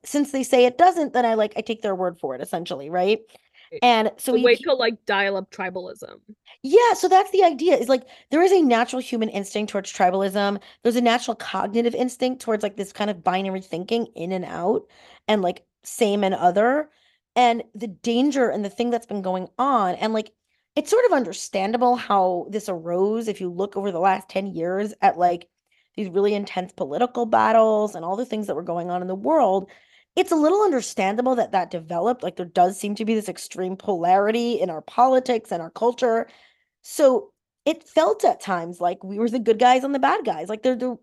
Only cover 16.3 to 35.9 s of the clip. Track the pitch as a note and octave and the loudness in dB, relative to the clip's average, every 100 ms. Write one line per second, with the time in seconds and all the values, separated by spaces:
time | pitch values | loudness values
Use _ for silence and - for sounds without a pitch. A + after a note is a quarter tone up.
16.3 | F#3+ F3+ F#3 A#3 C#4+ D4+ _ _ _ _ | 2 2 2 2 0 -4 _ _ _ _
17.3 | A#3+ A#3+ A#3 - G#3 A3+ E3+ A#3 A#3 C#4+ | 2 2 2 -6 -12 -14 -6 -2 2 2
18.3 | C4+ A#3 F#3 G3+ - A#3+ A#3 - G3+ F#3 | 2 0 -2 -6 -4 -4 -4 -6 -8 -4
19.3 | F#3 F#3 - C4+ B3 F#3 F3 A3 A3 A3 | -6 -6 -4 0 2 2 0 -2 -4 -6
20.3 | _ _ _ _ - D4+ A4+ A#4+ D4+ F#3+ | _ _ _ _ -6 0 2 4 2 -2
21.3 | - - G3 G3 A#3 B3 B3 - G3+ F#3 | -8 -8 -4 -2 0 0 0 0 2 2
22.3 | F3+ - G#3 - F3 E3 F3+ G3 A3+ A3 | 0 -6 -8 -8 -8 -4 0 0 0 -6
23.3 | G3 F#3 F3 G3+ G3+ G3+ E3+ F#3+ F#3 - | -6 -8 -6 -6 -4 -6 0 0 0 -4
24.3 | G3 G3 E3+ F3 F#3+ G#3 - G3 E3 F3 | -6 -6 -6 -4 -4 -6 0 0 2 0
25.3 | F3 - _ _ _ _ - G3 F3 G#3 | 0 -8 _ _ _ _ -10 -4 0 0
26.3 | G#3 G3+ F#3 F#3 - C#3+ D3 - - A#3 | 0 -4 -8 -8 -8 -6 -2 -2 -2 0
27.3 | A3 A3 A3+ A3 G#3+ G#3 F#3+ E3 G3 B3 | 2 4 6 4 4 0 -4 -6 -6 -6
28.3 | G#3+ G3+ D3 F3 E3+ F3 F3+ F3+ F#3+ A#3+ | -6 -6 -6 -6 -6 -4 -6 -6 -4 0
29.3 | D#4+ A3 F#3+ F#3+ - _ _ _ - F#4 | 2 4 2 -2 -18 _ _ _ -2 0
30.3 | D#4+ D4+ G4+ G#4 C4 - - F#3+ G#3+ B3+ | 2 2 4 2 0 -4 -2 -2 0 0
31.3 | B3 A#3 F#3+ F3 F3 D#3+ F3 G#3 B3 F3 | 0 0 -2 -2 -8 -6 -2 0 -2 -6
32.3 | - F3 F#3 F3+ G3 G#3 G3+ A3 A3 G3+ | -8 -4 2 2 2 -6 -4 -2 -2 -2
33.3 | E3+ - - F#3 F#3+ - F3+ F3 F#3+ G#3 | -10 -12 -8 -8 -6 -4 -2 2 2 2
34.3 | A#3 A#3+ A#3 F3+ D#3 - - C4 C4 B3+ | 0 -2 -2 -4 -6 -6 2 4 4 2
35.3 | A3+ - E3+ E3 - A#3 | -4 -4 -8 -8 -2 -2